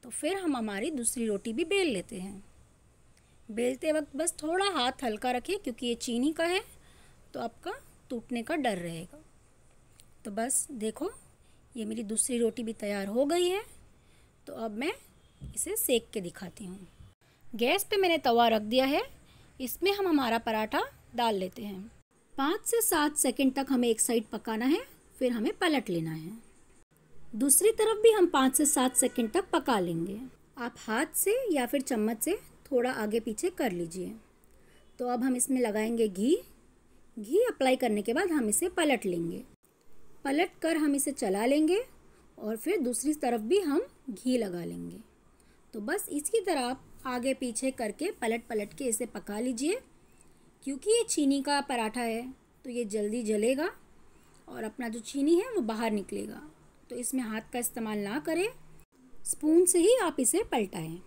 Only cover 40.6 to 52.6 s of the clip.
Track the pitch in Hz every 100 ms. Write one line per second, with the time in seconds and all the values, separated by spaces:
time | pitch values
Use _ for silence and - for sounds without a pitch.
40.6 | 320 320 302 277 294 - 214 196 233 294
41.6 | 311 381 508 - - - - - 214 220
42.6 | - 392 247 240 269 302 254 233 214 392
43.6 | 349 285 523 - - 208 254 254 208 175
44.6 | 170 175 175 180 226 _ _ _ _ _
45.6 | _ 226 208 381 - 294 294 453 381 311
46.6 | 247 262 - - 262 247 254 262 254 220
47.6 | 262 262 220 208 339 427 220 233 - 220
48.6 | 208 - 269 226 226 208 - 208 247 233
49.6 | 285 466 - - _ - - _ - _
50.6 | - 277 403 466 453 - 277 277 269 285
51.6 | 269 247 220 247 233 226 254 262 _ _